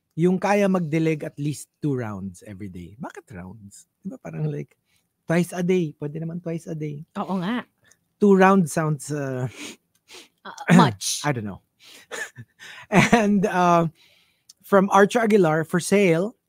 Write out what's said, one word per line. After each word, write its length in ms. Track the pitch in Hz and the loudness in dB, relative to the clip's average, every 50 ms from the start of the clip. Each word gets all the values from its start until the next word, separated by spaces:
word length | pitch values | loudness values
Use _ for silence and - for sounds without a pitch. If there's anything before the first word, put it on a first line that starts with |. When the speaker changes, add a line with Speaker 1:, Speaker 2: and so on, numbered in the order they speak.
| _ _ _ - | _ _ _ 0
Speaker 1:
yung 180 | 165 180 185 | 0 0 0
kaya 300 | 180 - 190 208 208 202 | 0 0 0 2 2 2
magdilig 560 | 196 190 185 175 151 143 165 160 160 160 147 156 | 2 2 0 -2 -2 -2 0 0 0 -2 -2 -6
at 140 | 151 - - | -12 -10 -6
least 320 | 143 151 139 - - _ _ _ | -6 -6 -6 -8 -12 _ _ _
two 160 | - 151 139 | -4 -4 -4
rounds 480 | 123 120 110 104 95 92 98 87 - - | -2 -4 -6 -8 -8 -10 -12 -14 -14 -18
every 220 | 107 104 92 104 98 | -18 -16 -14 -14 -14
day. 280 | 87 92 87 82 98 113 | -14 -14 -16 -16 -16 -16
Bakit 320 | 147 349 - 403 - _ 117 | -16 -16 -16 -18 -20 _ -18
rounds? 500 | 87 90 92 107 113 101 101 - - - _ _ _ _ | -16 -16 -16 -18 -20 -20 -20 -20 -20 -20 _ _ _ _
Di 80 | 190 | -16
ba 80 | - - | -16 -14
parang 320 | _ 165 160 160 156 151 | _ -14 -10 -6 -6 -6
like, 240 | 147 147 143 - _ _ _ _ _ _ _ _ _ _ _ _ | -6 -8 -12 -14 _ _ _ _ _ _ _ _ _ _ _ _
twice 240 | 165 175 175 175 - | -2 -2 -2 -2 -4
a 100 | 175 185 | -6 -2
day. 320 | 175 185 185 175 151 147 | -2 0 -2 -2 -4 -8
Pwede 240 | _ 151 147 147 156 | _ -12 -10 -10 -10
naman 240 | 160 165 165 175 175 | -10 -10 -10 -10 -10
twice 240 | 170 165 165 - | -8 -10 -10 -10
a 80 | - 165 | -10 -10
day. 300 | 156 156 151 147 143 160 _ _ | -8 -8 -10 -10 -12 -16 _ _
Speaker 2:
Oo 220 | 196 208 - 185 190 | -10 -8 -6 -6 -6
nga. 240 | 170 185 240 247 - _ _ _ _ _ _ _ _ _ _ _ | -4 -4 -6 -6 -8 _ _ _ _ _ _ _ _ _ _ _
Speaker 1:
Two 160 | 208 202 196 | 4 6 6
rounds 380 | 190 190 190 196 196 185 147 - | 8 8 6 6 4 2 2 -2
sounds, 400 | 175 160 151 156 139 - - 147 | -2 -2 -2 -2 -4 -6 -8 -8
uh, 320 | 147 139 135 131 127 127 120 - - - - - _ _ _ _ _ _ _ - - - _ _ _ _ - | -6 -6 -6 -4 -4 -6 -6 -8 -12 -16 -16 -18 _ _ _ _ _ _ _ -20 -20 -20 _ _ _ _ -20
Speaker 2:
Uh, 260 | - - - - 170 | -18 -14 0 4 6
much. 460 | 175 - 135 104 - - - - - | 6 6 4 2 -4 -8 -8 -8 -4
Speaker 1:
<clears throat> 80 | - 147 | -4 -4
I 40 | 143 | -4
don't 120 | 120 104 | -4 -6
know. 160 | 104 95 98 _ _ _ _ _ - - - - _ - - - - _ | -8 -12 -14 _ _ _ _ _ -20 -20 -20 -20 _ -14 -14 -14 -14 _
<laughs> 800 | - 117 _ _ _ - - - - - _ 214 185 - - - | -20 -20 _ _ _ -20 -20 -20 -20 -10 _ 2 4 4 4 4
And, 320 | 240 214 202 208 202 180 | 2 2 2 2 2 0
uh, 480 | 208 175 180 180 175 175 170 170 165 - _ _ _ _ _ _ _ _ _ _ _ - _ _ | 0 0 2 2 4 4 4 2 0 -4 _ _ _ _ _ _ _ _ _ _ _ -20 _ _
from 240 | - - 196 190 196 | 2 2 4 4 4
Archer 320 | - 196 208 202 - 247 | 6 6 4 6 4 0
Aguilar, 440 | 226 220 208 214 180 156 156 160 160 | 2 4 4 4 4 4 4 0 -2
for 160 | - - 180 | 0 -2 -2
sale, 560 | - - 190 202 208 180 160 160 185 220 - _ _ | 0 2 2 4 4 4 2 2 0 -4 -6 _ _